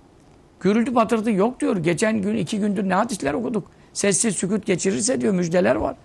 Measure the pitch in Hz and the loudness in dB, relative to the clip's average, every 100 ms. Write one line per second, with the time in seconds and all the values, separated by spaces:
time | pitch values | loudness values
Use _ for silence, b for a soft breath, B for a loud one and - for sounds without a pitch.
0 | - - - - - - 180 208 233 247 | -20 -20 -20 -20 -20 -4 0 2 2 2
1 | 220 226 214 196 220 254 294 208 160 165 | 2 0 0 2 0 0 -2 0 0 0
2 | 220 220 196 220 170 214 208 202 190 180 | 0 0 -2 -2 -2 -2 -2 -2 0 0
3 | 233 202 277 285 240 214 - b b - | 0 -2 -4 -2 -2 -4 -6 b b -2
4 | 202 190 233 175 185 208 - 180 190 226 | 0 2 0 0 -2 -2 0 0 0 -2
5 | 226 262 240 185 175 180 196 302 - - | -2 0 0 0 0 2 2 2 -2 -6